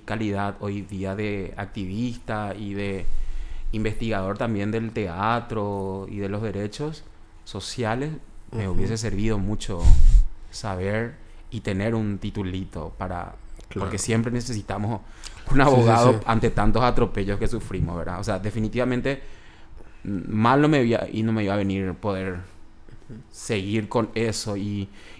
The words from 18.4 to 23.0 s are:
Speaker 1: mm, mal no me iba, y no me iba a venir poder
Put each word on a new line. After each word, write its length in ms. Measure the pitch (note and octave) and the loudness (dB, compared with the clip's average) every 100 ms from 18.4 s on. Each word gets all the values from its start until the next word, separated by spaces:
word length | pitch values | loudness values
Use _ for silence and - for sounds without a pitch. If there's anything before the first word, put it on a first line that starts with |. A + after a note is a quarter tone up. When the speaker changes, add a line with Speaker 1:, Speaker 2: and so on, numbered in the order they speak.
| G#2 A2 A2 A#2 B2+ B2 B2+ C3+ - - - - - - - - | -4 -2 -2 0 0 0 -2 -4 -8 -16 -18 -20 -20 -18 -18 -12
Speaker 1:
mm, 280 | - G2 F#2 | -8 -6 -4
mal 300 | G#2+ A2+ C#3 | 0 4 4
no 60 | D3+ | 4
me 160 | D3 | 4
iba, 260 | A#2+ A#2 - | 2 0 -2
y 120 | A2 | -4
no 80 | A2+ | -2
me 120 | A2 | 0
iba 120 | G2+ G#2 | 0 0
a 20 | |
venir 380 | G2 F#2+ F#2+ F2+ | 0 -2 -4 -4
poder 460 | G#2+ F#2+ F#2+ F2+ F#2 - - - - - | -6 -4 -6 -8 -12 -18 -20 -20 -20 -20